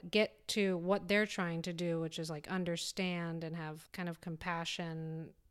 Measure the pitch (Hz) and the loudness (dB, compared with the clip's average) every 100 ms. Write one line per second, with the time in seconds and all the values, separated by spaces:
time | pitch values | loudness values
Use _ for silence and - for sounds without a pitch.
0 | 175 214 214 - - 220 196 175 175 196 | 4 4 4 0 -2 2 4 4 4 2
1 | 175 208 208 - 175 165 180 170 170 165 | 4 4 4 0 0 0 -2 0 2 2
2 | 160 165 160 151 - 185 175 170 - - | 0 -2 -4 -4 -2 0 0 0 -2 -2
3 | 180 175 170 165 165 170 156 156 - - | 0 0 -2 -2 -4 -4 -6 -8 -10 -6
4 | 175 160 175 160 180 170 165 - 170 160 | -4 -4 -6 -4 -2 -2 -2 -4 -4 -4
5 | 160 160 156 - _ | -4 -6 -8 -14 _